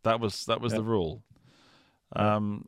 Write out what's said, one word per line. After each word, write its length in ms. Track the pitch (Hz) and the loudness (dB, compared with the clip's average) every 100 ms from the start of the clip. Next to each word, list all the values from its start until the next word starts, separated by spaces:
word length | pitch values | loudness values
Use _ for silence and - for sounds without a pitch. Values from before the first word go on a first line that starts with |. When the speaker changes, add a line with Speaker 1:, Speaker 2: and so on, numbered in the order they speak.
Speaker 1:
That 160 | 117 113 | 2 2
was, 260 | 113 - - | 0 -4 -2
that 140 | 117 | 0
was 140 | 117 | 0
Speaker 2:
Yeah. 60 | 113 | 0
Speaker 1:
the 40 | 110 | 2
rule. 380 | 110 80 - _ - _ _ _ _ _ _ _ - | 0 0 -4 _ -20 _ _ _ _ _ _ _ 0
Speaker 2:
Yeah. 200 | 104 107 | 2 2
Speaker 1:
Um, 280 | 104 104 | -2 -4